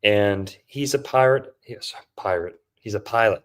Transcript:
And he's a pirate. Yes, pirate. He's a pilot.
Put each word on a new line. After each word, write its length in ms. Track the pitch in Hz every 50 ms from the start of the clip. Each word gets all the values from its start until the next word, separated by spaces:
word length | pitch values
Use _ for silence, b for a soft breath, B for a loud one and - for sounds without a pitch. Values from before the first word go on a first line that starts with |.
And 520 | - 104 104 104 104 101 101 98 98 95 - - _
he's 280 | _ - 135 143 135 139
a 40 | 139
pirate. 560 | 135 - - 131 131 131 131 135 131 - - _ _
Yes, 280 | - 120 - - - - - - _ _
pirate. 440 | - - 101 92 87 85 87 87 _ _ _ _ _
He's 140 | _ 113 104
a 60 | 101
pilot. 440 | - - - 117 113 110 95 -